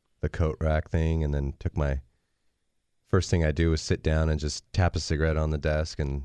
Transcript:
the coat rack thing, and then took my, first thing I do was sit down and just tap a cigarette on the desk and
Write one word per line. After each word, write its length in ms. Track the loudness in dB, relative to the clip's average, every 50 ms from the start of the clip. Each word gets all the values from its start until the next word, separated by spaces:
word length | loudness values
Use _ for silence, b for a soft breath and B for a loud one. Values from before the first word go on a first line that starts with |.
| _ _ _ _
the 80 | -6 -4
coat 280 | 0 0 0 0 0 0
rack 280 | 0 0 0 0 0 -2
thing, 320 | 0 0 2 2 2 0 0
and 100 | 0 0
then 200 | -2 -2 -4 -6 -6
took 160 | -6 -6 -2
my, 240 | -2 -2 -2 -2 -4 -6 _ _ _ _ _ _ _ _ _ _ _ _ _ _ _ _ _ _ _ _ _
first 220 | 2 2 2 2
thing 140 | 2 2 2
I 80 | 2 2
do 180 | 2 2 2
was 100 | 2 0
sit 220 | 0 -2 -4 -2 0
down 260 | 0 2 2 2 2
and 100 | 0 0
just 240 | -2 -4 -6 -8 -10 _ -2
tap 240 | 0 0 2 0
a 40 | -2
cigarette 360 | -2 -2 0 0 2 2 2
on 140 | 0 0 0
the 80 | -2 -2
desk 400 | 0 0 0 0 -2 -4 -4 -4
and 240 | -4 -4 -4 -4 -6